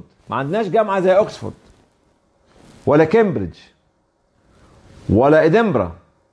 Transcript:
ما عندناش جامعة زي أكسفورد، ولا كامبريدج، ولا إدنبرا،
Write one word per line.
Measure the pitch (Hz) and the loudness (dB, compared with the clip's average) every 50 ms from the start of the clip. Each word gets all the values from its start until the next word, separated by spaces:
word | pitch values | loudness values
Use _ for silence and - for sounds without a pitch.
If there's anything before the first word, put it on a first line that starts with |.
| - _ _ _ _ - | -14 _ _ _ _ -10
ما | 107 | -8
عندناش | 120 139 143 170 220 220 190 | -8 -6 -6 -6 -6 -6 -2
جامعة | 156 226 214 208 196 196 | -2 -2 -2 -2 -2 -2
زي | 175 185 | 0 2
أكسفورد، | 185 196 220 - - - - 98 - - _ _ _ _ _ _ _ _ _ _ _ _ _ _ _ _ _ _ _ _ _ - - - - | 2 2 0 0 -4 -12 -14 -14 -16 -16 _ _ _ _ _ _ _ _ _ _ _ _ _ _ _ _ _ _ _ _ _ -20 -20 -8 -4
ولا | 131 143 151 160 | 0 2 2 2
كامبريدج، | 156 185 226 226 202 151 110 98 85 - - - _ _ _ _ _ _ _ _ _ _ _ _ _ _ _ _ _ _ _ _ _ _ _ _ _ - - - - | 2 2 2 2 0 -2 -4 -6 -8 -10 -16 -20 _ _ _ _ _ _ _ _ _ _ _ _ _ _ _ _ _ _ _ _ _ _ _ _ _ -20 -14 -4 0
ولا | - 110 127 143 156 156 147 | 0 2 4 4 4 4 4
إدنبرا، | 160 160 220 233 208 147 117 95 85 85 - _ _ _ _ _ _ | 4 2 2 0 0 0 -2 -4 -4 -8 -14 _ _ _ _ _ _